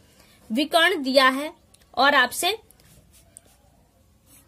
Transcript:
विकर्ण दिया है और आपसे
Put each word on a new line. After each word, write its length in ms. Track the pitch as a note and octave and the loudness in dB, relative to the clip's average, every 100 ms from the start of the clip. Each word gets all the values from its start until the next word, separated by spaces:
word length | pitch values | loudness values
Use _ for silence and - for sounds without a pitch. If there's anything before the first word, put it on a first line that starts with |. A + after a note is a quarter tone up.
| _ _ _ _ - | _ _ _ _ -8
विकर्ण 520 | A3+ D#4 E4 F4 F4+ | -4 0 2 2 0
दिया 240 | C4 C4+ C4 | 0 2 2
है 220 | C4 D#4 - _ _ _ - | 0 -10 -14 _ _ _ 0
और 180 | C#4 C#4+ | 2 2
आपसे 420 | B3 - F4+ A4 _ _ _ - _ _ _ - _ _ _ _ _ _ _ _ _ _ | -2 -2 -6 -6 _ _ _ -20 _ _ _ -20 _ _ _ _ _ _ _ _ _ _